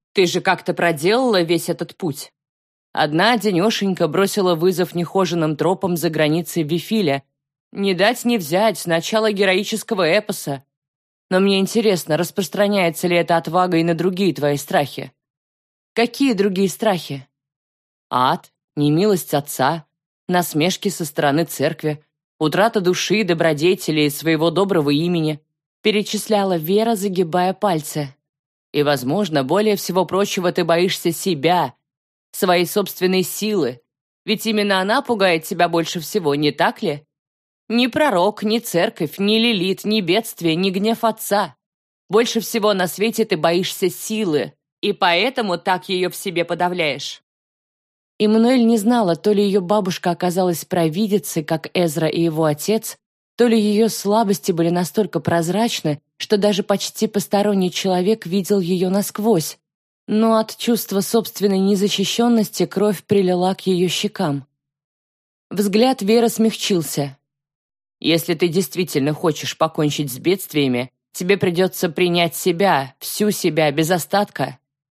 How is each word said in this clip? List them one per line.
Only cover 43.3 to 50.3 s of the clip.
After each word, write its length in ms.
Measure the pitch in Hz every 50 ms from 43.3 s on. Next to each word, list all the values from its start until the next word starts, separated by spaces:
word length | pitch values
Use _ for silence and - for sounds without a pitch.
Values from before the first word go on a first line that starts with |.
| 190
боишься 540 | 156 156 165 175 180 180 - - - 202 180
силы, 640 | - - - - 220 220 214 170 151 139 98 76 - _ _ _ _ _
и 120 | - 202 196
поэтому 640 | - 196 175 170 175 208 269 254 262 220 196 175
так 320 | 170 - 196 185 175 - -
ее 200 | 185 180 180 175
в 60 | 170
себе 280 | - - 202 165 170 170
подавляешь. 800 | 170 180 160 175 175 180 180 160 147 131 147 - - - - _ _ _ _ _ _ _ _ _ _ _ _ _ _ _ _ _ _ _ -
Эммануэль 460 | 214 214 220 220 226 240 262 254 226
не 120 | 226 233
знала, 380 | 220 190 233 247 240 208 175 165
то 160 | 156 - 208
ли 120 | 208 196 208
ее 180 | 202 185 208
бабушка 500 | 180 170 208 214 190 185 170 - - 175
оказалась 540 | 170 - 185 180